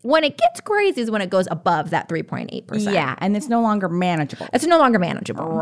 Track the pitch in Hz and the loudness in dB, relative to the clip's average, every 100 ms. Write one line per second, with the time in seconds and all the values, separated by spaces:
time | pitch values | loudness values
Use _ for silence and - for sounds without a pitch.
0 | 226 311 302 - 679 698 - 415 403 277 | 0 2 2 2 0 0 -2 2 2 0
1 | 226 214 190 190 190 165 180 165 151 170 | -2 -2 0 0 0 0 0 0 0 -2
2 | - 165 - 131 - - - 214 208 196 | -2 -4 -4 -8 -8 -10 -8 -4 -2 0
3 | 139 - 190 208 254 233 233 208 185 170 | 0 -2 -2 -2 0 0 2 0 -2 0
4 | 180 170 143 - - 247 302 330 269 220 | 0 0 -2 -6 -2 -2 2 4 6 4
5 | 175 - - 107 160 160 | 0 -4 -8 -8 -4 -2